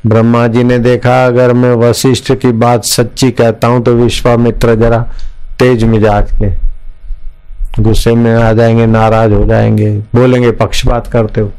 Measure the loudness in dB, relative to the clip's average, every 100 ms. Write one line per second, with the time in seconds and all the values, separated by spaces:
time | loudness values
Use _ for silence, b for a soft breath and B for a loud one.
0 | 2 2 2 2 0 0 0 0 0 0
1 | 0 2 2 2 2 2 0 2 0 2
2 | 0 0 -2 -2 0 0 0 0 -2 -4
3 | -4 -2 -2 0 -2 0 0 0 0 0
4 | 0 0 0 2 0 0 0 2 2 0
5 | -2 b b b -14 -2 0 2 2 2
6 | 2 0 0 0 0 0 -2 -2 -12 -14
7 | -12 -10 -10 -14 -18 -10 -6 -2 0 2
8 | 2 2 2 2 2 2 2 2 2 2
9 | 2 2 2 2 2 2 0 0 0 -4
10 | -2 0 2 2 0 0 -2 0 0 -2
11 | -2 -2 -2 -4 -6